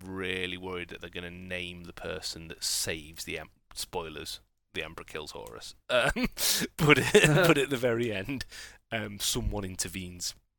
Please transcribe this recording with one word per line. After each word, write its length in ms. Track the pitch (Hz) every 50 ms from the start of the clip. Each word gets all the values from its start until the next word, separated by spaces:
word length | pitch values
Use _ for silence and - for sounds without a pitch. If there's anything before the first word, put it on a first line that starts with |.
| 90
really 540 | 92 95 95 92 92 92 92 92 90 90 90
worried 320 | 92 92 90 87 87 87
that 120 | 87 -
they're 80 | - 87
gonna 200 | 85 90 90 87
name 520 | 87 90 92 90 90 90 90 87 90 87 87
the 100 | 87 -
person 540 | - - 85 82 82 - - - 85 82 82
that 140 | - - -
saves 600 | - - - - - 85 80 73 76 82 - -
the 140 | - 85 78
Em-, 100 | 78 - _ _ _ _ -
spoilers, 680 | - - - - 90 82 80 76 73 76 - - - _ _ _ _ _ _ -
the 100 | 87 80
Emperor 220 | 78 80 80 80
kills 260 | - - 80 76 73
Horus. 440 | - - 55 - 57 - - - - - _ -
Um, 220 | 127 123 113 - -
<laughs> 640 | 233 254 - - - - - - - 180 - - -
but, 200 | 160 147 151 - 123 123
<laughs> 60 | -
but 440 | 208 185 160 151 175 180 165 160 143
at 120 | 135 131
the 80 | 139 120
very 340 | 123 123 113 117 120 117 104
end, 320 | 95 98 117 143 120 - - - - - - - - _ _
um, 280 | 113 113 107 104 104 98
someone 440 | - - - 127 113 - 101 104 101
intervenes 720 | 92 92 - - 95 85 95 92 90 90 90 - - - - _ _ _